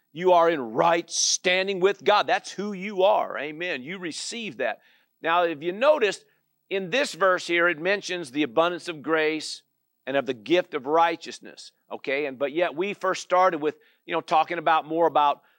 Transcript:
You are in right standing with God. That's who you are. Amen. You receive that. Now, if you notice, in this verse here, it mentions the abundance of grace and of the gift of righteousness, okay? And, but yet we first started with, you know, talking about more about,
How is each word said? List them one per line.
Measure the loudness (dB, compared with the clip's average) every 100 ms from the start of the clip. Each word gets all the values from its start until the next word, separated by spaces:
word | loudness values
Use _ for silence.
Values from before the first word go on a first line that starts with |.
| _
You | -2 4
are | 6 6
in | 2 -2
right | 2 2 2 -2
standing | -2 -2 0 2 2 0 2
with | 2 2
God. | 2 2 2
That's | -2 -2
who | -8 -8
you | -8 -8 2
are. | 4 4 0 -6
Amen. | -8 -8 -6 -6
You | -8 -10
receive | -10 -10 -10 -10 -10 -4
that. | -4 -4 _ _ _ _
Now, | 0 2
if | 0 -2
you | -6
notice, | 0 2 4 2 -2 _ _ _ _ -8
in | -6 -2
this | -2 -2
verse | 2 2 2 0
here, | 2 2
it | 0
mentions | -2 -2 -4 -8 -6
the | -2
abundance | 0 2 0 -2 -10
of | -10
grace | -2 0 0 -2 -8 -14 _ _ _ _ -4
and | -4
of | -2
the |
gift | -8 0 0 0
of | -8 0
righteousness, | 2 2 0 -10 -16 -18 -20 -20 _ _
okay? | -10 -4 -2 -4
And, | -4
but | -4
yet | 0 -2 -2
we | -6
first | -2 -4 -4
started | 0 4 4 2
with, | -4 -6 _ _ -6
you |
know, | -6
talking | 0 0 2 -2
about | 2 2 0
more | 0 2
about, | 4 2 0 _